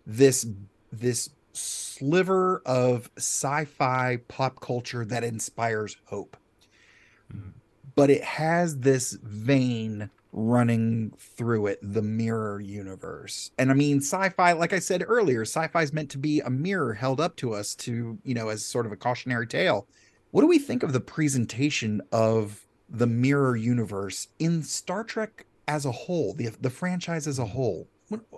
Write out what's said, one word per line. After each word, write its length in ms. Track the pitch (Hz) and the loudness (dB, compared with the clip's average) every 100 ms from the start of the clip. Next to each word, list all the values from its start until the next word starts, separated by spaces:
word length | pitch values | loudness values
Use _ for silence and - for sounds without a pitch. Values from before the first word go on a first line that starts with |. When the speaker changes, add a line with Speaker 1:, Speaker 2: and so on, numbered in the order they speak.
| - | -4
Speaker 1:
this, 400 | 110 135 123 117 98 101 _ - | 6 6 6 -4 -10 -14 _ -16
this 380 | 113 120 117 - _ _ | -4 -2 -2 -6 _ _
sliver 1080 | - - - - - 139 175 180 190 185 185 - | -12 -10 -8 -12 -6 0 2 2 2 2 0 0
of 440 | 127 127 123 117 - | 2 4 2 -2 -8
sci-fi 1000 | - - 139 147 151 - 131 127 127 123 - | -6 -2 -2 -2 -4 -2 0 2 0 -2 -6
pop 320 | - 131 - | -4 -4 -4
culture 440 | - 123 120 120 110 | -6 -6 -4 -6 -4
that 180 | 120 | -4
inspires 720 | 117 113 - - 117 110 104 - - | -4 -6 -8 -4 -2 -2 -4 -10 -12
hope. 300 | 101 - - _ _ _ _ _ _ _ _ - | -12 -12 -16 _ _ _ _ _ _ _ _ -18
Speaker 2:
Mm-hmm. 180 | - 101 - _ _ 135 | -16 -16 -20 _ _ -4
Speaker 1:
But 160 | 139 143 | 4 6
it 140 | 139 | 6
has 560 | - - 156 170 175 143 | 2 -2 0 2 2 2
this 320 | 123 131 123 98 | 4 4 0 -8
vein 880 | 117 104 113 139 127 117 110 107 104 _ _ | -12 -6 2 4 4 0 -4 -6 -8 _ _
running 800 | 104 110 120 120 113 113 113 107 - | -4 2 4 4 4 2 0 -2 -8
through 520 | - - 117 113 104 | -16 -6 0 0 0
it, 100 | 98 | -2
the 220 | 101 107 | -4 -2
mirror 580 | 107 110 113 113 107 101 | -2 -2 -2 -2 -4 -8
universe. 920 | 101 101 95 92 87 78 - - - - | -10 -12 -12 -12 -12 -12 -12 -12 -8 0
And 140 | 131 | 4
I 40 | |
mean, 240 | 135 147 139 | 4 4 2
sci-fi, 540 | 139 185 190 180 175 | 2 0 0 4 6
like 200 | 165 170 | 6 2
I 80 | 190 | 0
said 240 | - 185 180 | 0 -2 2
earlier, 360 | 240 190 120 | 2 4 2
sci-fi 400 | 110 - 160 170 | 0 -2 0 0
is 100 | 156 | 0
meant 180 | 151 147 | -2 -6
to 80 | 139 | -4
be 220 | 147 151 | 0 0
a 100 | 127 | 0
mirror 440 | 127 170 196 127 | -2 -2 0 -2
held 260 | 104 127 131 | -2 -2 0
up 160 | 170 - | -2 -2
to 160 | 127 | -4
us 220 | 104 104 - | -4 -6 -8
to, 420 | - 117 117 113 | -6 -4 -6 -8
you 100 | 135 | -4
know, 140 | 117 110 | -4 -2
as 160 | 107 | -4
sort 220 | - 123 117 | -4 -4 -4
of 40 | |
a 40 | 101 | -4
cautionary 500 | 123 123 127 120 120 | -4 -2 -2 -4 -2
tale. 400 | 147 180 107 - _ _ _ _ | 0 2 0 -2 _ _ _ _
What 80 | - | 4
do 80 | 302 | 6
we 100 | 339 | 6
think 240 | - 247 | 2 -2
of 100 | 202 | 0
the 80 | 127 | 0
presentation 1000 | - - 151 135 113 117 147 - 113 107 - | -2 0 0 2 -2 0 -2 0 -2 -2 0
of 560 | 113 110 113 101 104 _ _ - | 2 4 2 0 -8 _ _ -10
the 180 | 113 120 | -2 0
mirror 480 | 117 127 143 135 | 2 4 4 2
universe 720 | 120 113 120 104 98 98 - - - | 2 0 0 0 -4 -6 -8 -12 -4
in 240 | 160 170 | 0 0
Star 400 | 139 - - 185 | -4 -8 -6 -6
Trek 420 | 226 226 214 - - _ - | -6 -6 -8 -10 -20 _ -4
as 180 | 151 143 | -2 -2
a 60 | |
whole, 420 | 117 - 175 107 | -4 -4 -2 -2
the, 140 | 127 117 - | -2 -6 -4
the 100 | 127 | -6
franchise 580 | - 180 180 175 165 151 | -4 -4 -4 -4 -4 -4
as 100 | 135 | -4
a 80 | 117 | -4
whole? 420 | 117 123 85 - _ - | -2 -2 -2 -8 _ -12
What, 140 | 214 - | -12 -12